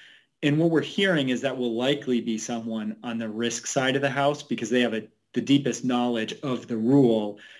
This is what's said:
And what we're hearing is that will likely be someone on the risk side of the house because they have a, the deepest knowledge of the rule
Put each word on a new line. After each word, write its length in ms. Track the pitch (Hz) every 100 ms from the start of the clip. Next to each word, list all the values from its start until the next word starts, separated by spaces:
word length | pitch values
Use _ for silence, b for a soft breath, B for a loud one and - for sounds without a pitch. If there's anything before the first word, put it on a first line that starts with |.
| B B B -
And 120 | 147 151
what 140 | 170
we're 120 | 156
hearing 480 | - - 190 156 131
is 100 | 120
that 180 | 135 127
will 160 | 120
likely 460 | 113 127 147 131 120
be 180 | 113 107
someone 560 | - 117 113 110 107 -
on 160 | 123 113
the 100 | 110
risk 380 | 107 117 - -
side 300 | 139 131 135
of 60 |
the 80 | 139
house 340 | 135 143 147
because 260 | - 120 110
they 120 | 123
have 120 | 117
a, 140 | 110 - _ _
the 60 | 123
deepest 420 | 113 143 131 117
knowledge 520 | 127 123 123 117 107 -
of 240 | 143 120 -
the 100 | 110
rule 600 | 117 143 120 110 104 101 B